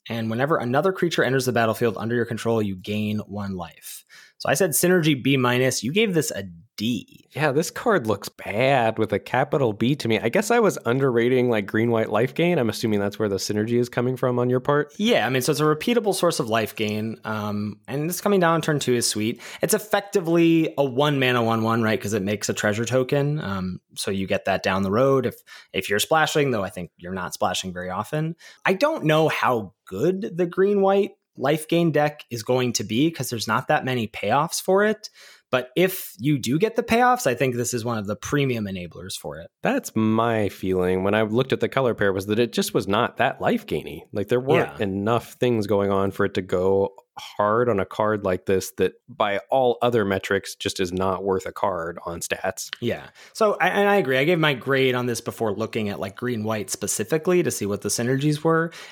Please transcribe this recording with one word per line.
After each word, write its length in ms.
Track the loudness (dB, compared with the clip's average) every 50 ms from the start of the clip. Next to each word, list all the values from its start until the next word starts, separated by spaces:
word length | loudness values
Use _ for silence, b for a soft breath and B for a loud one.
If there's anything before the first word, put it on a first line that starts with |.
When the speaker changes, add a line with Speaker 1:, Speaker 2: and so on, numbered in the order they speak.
| _ -10
Speaker 1:
And 200 | -8 -6 -4 -4
whenever 260 | -2 -2 0 0 0
another 360 | 0 0 0 0 2 2 0 0
creature 320 | 0 -2 0 0 0 0
enters 220 | 2 2 0 0
the 60 | 0 2
battlefield 440 | 2 2 2 2 2 0 0 0 -2
under 160 | -4 -4 -2
your 100 | -2 -2
control, 360 | -2 -4 -4 -2 0 0 0
you 160 | 0 -2 -4
gain 420 | -6 -6 -6 -4 -2 -2 -2 -4 -4
one 360 | -6 -8 -8 -8 -8 -8 -8
life. 480 | -8 -10 -12 -14 -18 -18 -18 -18 -18 -18 B B B B B B B
So 100 | -2 -2
I 40 | 0
said 160 | 2 2 0
synergy 520 | 2 2 2 4 4 4 4 4 2 2 2
B 140 | 2 2 2
minus. 440 | 2 2 2 2 2 2 0 -2 -4
You 100 | -2 0
gave 200 | 2 2 2 2
this 160 | 0 0 0
a 140 | -4 -8 -10 -12 -14 -18 -20 _ _ -6
D. 480 | -4 -2 -2 -4 -6 -10 -18 -20 _ _ -6
Speaker 2:
Yeah, 200 | -2 -2 0 0
this 180 | 0 -2 -2
card 360 | -6 -4 0 2 2 2 2
looks 220 | 0 -2 -2 -4 -10
bad 680 | -14 -14 -12 -6 -2 0 2 4 4 4 4 2 2 0
with 140 | 0 0 0
a 60 | -2
capital 540 | -2 0 0 0 0 0 0 0 0 0 0
B 200 | 0 0 0 0
to 120 | 0 0 0
me. 100 | 0 2
I 80 | 0 0
guess 200 | 0 0 0 2
I 100 | 2 4
was 180 | 4 2 2 0 -2
underrating, 640 | -2 0 2 0 2 2 2 2 4 4 2 2 2
like, 160 | 2 0 -2
green-white 420 | 0 0 2 2 2 2 2 0 0
life 260 | 0 0 0 0 0
gain. 220 | 0 0 2 2 2
I'm 120 | 0 0
assuming 300 | -2 -2 -2 0 0 0
that's 180 | 0 -2 -2 -2
where 100 | -2 -2
the 80 | -2
synergy 420 | -2 -4 -2 -2 -2 0 0 2 0
is 80 | 0 0
coming 260 | -2 -2 -2 -2 -2
from 220 | -2 -2 -2 0 0
on 100 | 0 2
your 120 | 0 0
part. 340 | 0 2 0 0 0 -2 -4
Speaker 1:
Yeah, 300 | -2 0 2 2 2 2
I 20 | 2
mean, 140 | 0 0 0
so 80 | 0
it's 100 | 0 2
a 40 | 2
repeatable 500 | 2 0 0 0 0 0 2 2 0 0
source 240 | 2 0 0 0 0
of 80 | -2 0
life 280 | 0 0 0 -2 -2
gain, 420 | -4 -2 -2 -2 -2 -4 -6 -8 -8 -8
um, 560 | -6 -6 -4 -4 -4 -4 -4 -4 -6 -8 -10 _ -8
and 200 | -6 -4 -4 -4
this 120 | -6 -4
coming 180 | 0 2 2 4
down 140 | 4 4 4
on 80 | 2 2
turn 160 | 0 0 0
two 160 | 2 2 2
is 140 | 2 2 0
sweet. 300 | -2 0 -2 -2 -2 B B B B B
It's 140 | -2 0 0
effectively 1000 | -2 0 0 0 0 0 0 -2 0 2 4 4 4 6 6 6 4 2 0 0 0
a 60 | 0
one 340 | 0 2 2 2 2 4 2
mana 240 | 2 4 4 4 4
one 200 | 2 2 2 2
one, 180 | 2 2 2 2
right? 180 | 2 0 0
'Cause 140 | 0 -2 -2
it 80 | -2 0
makes 260 | -2 -2 -2 -2 -4
a 60 | -2
treasure 300 | 0 0 0 0 0 -2
token, 560 | 0 0 0 2 2 0 0 0 0 -2 -2
um, 400 | -4 -4 -4 -4 -4 -6 -6 -8 -12 _ -12
so 140 | -8 -6 -4
you 160 | -2 -2 -2
get 180 | -2 -2 -2 0
that 160 | -2 -2 0 0
down 200 | 0 0 0 0
the 60 | 0
road 360 | 2 2 4 4 4 2 2
if, 80 | -2 -4 -8 -14 B B B B B -6
if 180 | -6 -4 -2
you're 80 | 0 -2
splashing, 540 | 0 2 2 2 2 2 2 0 2 2 0
though 100 | -2 -2
I 80 | -4
think 220 | -6 -10 -12 -12 -14
you're 160 | _ -12 -10 -8
not 220 | -6 -6 -8 -4
splashing 380 | -2 -2 -2 0 -2 -6 -6 -8
very 180 | -8 -8 -6
often. 460 | -6 -6 -6 -4 -4 -4 -4 -4 -6 B B B B B B
I 100 | -2 0
don't 300 | 2 0 0 0 0 2
know 240 | 2 4 4 4 2
how 460 | 0 0 0 0 0 0 -2 -4 -12 _ _
good 500 | -10 -4 0 0 0 0 0 -4 -6 -4
the 100 | -2 -4
green-white 640 | -2 0 2 2 2 4 4 4 4 4 2 2 0 -4 _ _ _ _
life 320 | -4 0 0 0 0 0 0
gain 220 | 2 2 2 4 4
deck 320 | 2 2 0 -2 -6 -10 -10
is 120 | -10 -8 -2
going 300 | 0 0 2 2 0 -2
to 100 | -4 -4
be 260 | -2 0 2 2 0
'cause 200 | 0 -2 -6 -6
there's 180 | -6 -6 -2 0
not 200 | 0 0 2 2
that 160 | 0 0 0
many 220 | 0 -2 -2 -4 -4
payoffs 540 | -6 -6 -2 0 2 2 2 0 -4 -4 0
for 220 | 2 2 4 4
it. 260 | 2 0 -2 -6 -14 B B B B B B B _
But 200 | -2 -2 -2 -2 0
if 360 | 0 0 2 0 -4 -10 -14 -12 -4
you 200 | 0 0 0 0
do 200 | 0 -2 0 0
get 180 | 0 0 0
the 60 | -2 0
payoffs, 440 | 2 2 4 4 4 2 2 2
I 60 | 0 0
think 200 | 2 0 0 0
this 180 | -2 -2 -2 -2
is 100 | -4 -2
one 140 | -2 -4
of 100 | -4 -4
the 100 | -4 -6
premium 500 | -6 -4 -2 -2 0 0 0 0 -2 -4
enablers 480 | -4 -6 -8 -8 -10 -12 -14 -12 -12 -12
for 220 | -10 -10 -10 -12 -12
it. 120 | -14 -18 -20 _ -2
Speaker 2:
That's 300 | -2 -2 -2 -4 -4 -2
my 540 | 0 2 2 2 2 2 2 2 0 0 -2
feeling 540 | -4 -4 -4 -2 0 2 2 2 0 0 0
when 100 | 0 2
I 80 | 2 2
looked 320 | 2 0 0 0 0 0
at 60 | -2
the 100 | -2 -2
color 240 | 0 0 0 0 0
pair, 180 | 2 2 0 2
was 140 | 0 -2
that 120 | 0 2 2
it 140 | 2 0 0
just 220 | -2 -4 0 -2
was 120 | -2 0
not 300 | 2 2 2 2 0 0
that 240 | 0 0 0 0 0
life 240 | 0 0 0 0 -2
gainy. 380 | -4 -6 -6 -4 -6 -12 -14 -14 -10 -6
Like, 160 | -6 -2 0
there 120 | 0 0
weren't 320 | 2 2 2 2 2 0 -2
Speaker 1:
Yeah. 60 | -4 -2
Speaker 2:
enough 480 | -2 0 0 0 0 0 0 -2 -4 -4 0
things 260 | 0 2 2 2 2
going 240 | 2 2 2 2 2
on 200 | 2 2 0 0
for 160 | 0 0 -2
it 80 | 0 0
to 80 | -2 -2
go 480 | -2 -2 0 2 4 4 4 2 0 -2 -10 -20 _ _
hard 540 | -16 -16 -14 -4 0 2 2 4 2 2 2
on 100 | 2 0
a 60 | -2
card 400 | -2 -2 -2 0 0 0 0 0
like 180 | 0 -2 -2 0
this 280 | 0 0 0 0 -2 -2
that 160 | -2 -2 -2 -2 _ _ -20
by 300 | -6 -4 -2 -2 -2 -4 -4 0
all 280 | 0 2 2 2 2 2
other 240 | 0 2 2 2 2
metrics 500 | 2 0 0 0 0 0 0 0 -4 -10
just 260 | -8 -6 -6 -4 -2
is 120 | -4 -2 -2
not 320 | -2 0 0 -2 -2 0
worth 220 | 0 0 0 -2
a 60 | -6 -6
card 460 | -2 -2 -2 -2 -2 -4 -6 -8 -8 -10
on 160 | -10 -10 -8
stats. 480 | -6 -6 -6 -4 -4 -6 -6 -6 -10 -12 -10 -6 -4
Speaker 1:
Yeah. 240 | -4 -4 -6 -8 -14 B B B B B
So, 240 | 0 0 0 2 2
I, 100 | 0 0
and 200 | 2 2 2 4
I 80 | 4
agree. 220 | 2 2 2 0 2
I 60 | 2
gave 140 | 2 2 2
my 140 | 2 2 0
grade 420 | 0 -2 0 2 2 2 2 2
on 120 | 0 -2
this 160 | -2 -4 -4 -6
before 320 | -8 -6 -4 -2 -2 -2
looking 340 | -2 -4 -4 -4 -4 -4 -4
at, 100 | -4 -6
like, 160 | -6 -8 -8
green 300 | -6 -6 -4 -4 -4 -2
white 240 | -2 -4 -4 -4 -6
specifically 720 | -6 -6 -4 -4 -4 -4 -2 -2 -2 -2 0 2 2 2 2
to 80 | 0
see 140 | -2 -2 -2
what 160 | -4 -4 -2
the 80 | -2 -4
synergies 560 | -2 -2 0 0 0 2 2 2 0 2 2
were. 260 | 2 2 2 0 -2 B B B B